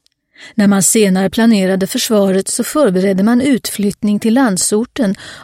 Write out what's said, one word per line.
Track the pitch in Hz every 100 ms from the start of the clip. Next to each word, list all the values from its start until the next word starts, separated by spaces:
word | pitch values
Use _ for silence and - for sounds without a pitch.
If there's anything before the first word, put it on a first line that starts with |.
| _ _ _ _ -
När | - 202
man | 196
senare | - 226 202 185 190
planerade | - 226 214 185 190 190
försvaret | 254 - 214 196 190 190
så | -
förberedde | 226 302 254 185 196 190
man | 208 240
utflyttning | 294 240 - - 202 - 208 208
till | 226
landsorten | 233 262 185 - 214 240 - 208 - - -